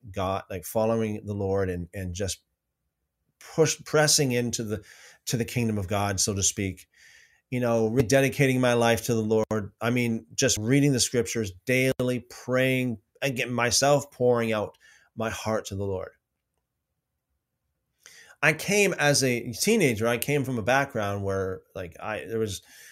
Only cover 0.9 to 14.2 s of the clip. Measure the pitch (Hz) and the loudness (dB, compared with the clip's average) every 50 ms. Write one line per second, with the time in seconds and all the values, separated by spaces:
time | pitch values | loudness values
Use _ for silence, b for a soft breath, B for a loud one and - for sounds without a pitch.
0.9 | 113 113 110 107 104 107 - 104 104 101 101 98 98 98 98 92 90 87 87 85 | 2 0 0 -2 -4 -6 -8 -8 -6 -4 -2 0 0 0 0 -2 -2 -6 -8 -10
1.9 | - 101 95 90 87 92 104 92 - - _ _ _ _ _ _ _ _ _ _ | -10 -10 -8 -8 -6 -6 -4 -6 -6 -8 _ _ _ _ _ _ _ _ _ _
2.9 | _ _ _ _ _ _ _ _ _ _ - - - - 160 143 - - - - | _ _ _ _ _ _ _ _ _ _ -20 -8 0 0 2 2 0 -2 -6 -2
3.9 | - 151 151 147 - - 147 131 120 123 120 120 107 - 117 104 107 101 B B | 0 2 2 4 2 2 2 2 0 0 0 -2 -4 -4 -6 -6 -6 -8 B B
4.9 | B B B B B B _ - - 117 117 113 - 127 117 113 107 104 98 90 | B B B B B B _ -4 -4 -2 -4 -2 -2 -2 0 0 0 -2 -2 -2
5.9 | 104 101 101 101 101 95 - - 104 98 98 - - - 101 95 92 - - - | -2 0 0 0 0 -2 -2 -2 -2 0 -2 -2 -2 -2 -4 -4 -4 -8 -14 -20
6.9 | b b b b b b b b b b b _ 131 123 123 120 117 117 113 110 | b b b b b b b b b b b _ -4 -2 0 2 2 2 2 2
7.9 | 110 127 127 98 131 135 135 135 - - 143 131 131 127 127 123 120 120 117 117 | 2 2 2 4 4 4 4 2 2 2 2 2 2 2 2 2 4 4 4 4
8.9 | 117 110 - - 120 110 110 107 113 110 107 - 110 110 101 98 - _ 110 117 | 2 2 2 0 0 0 2 2 2 2 2 0 -2 -4 -4 -6 -8 _ -4 -2
9.9 | 120 123 120 117 113 113 - - - - - 127 - - 107 113 135 143 139 147 | 0 0 0 0 0 -2 -4 -8 -4 0 0 0 0 0 0 2 4 4 4 4
10.9 | 139 120 - - - 120 113 - - 117 110 98 92 - - - 127 127 131 131 | 4 2 0 0 0 0 -2 0 -2 -4 -4 -6 -8 -8 -2 0 2 2 2 2
11.9 | 131 - 127 127 127 123 - - - - - - 127 127 127 131 131 127 127 127 | 0 0 -2 -2 -2 -4 -6 -10 -16 -14 -6 -2 0 2 2 2 2 0 0 -2
12.9 | 117 104 - _ _ _ 131 139 131 120 123 120 123 117 117 120 113 - 135 139 | -4 -6 -10 _ _ _ -4 -4 -2 -4 -4 -4 -2 0 0 2 2 2 4 4
13.9 | 147 143 135 - - - | 4 4 2 -2 -4 0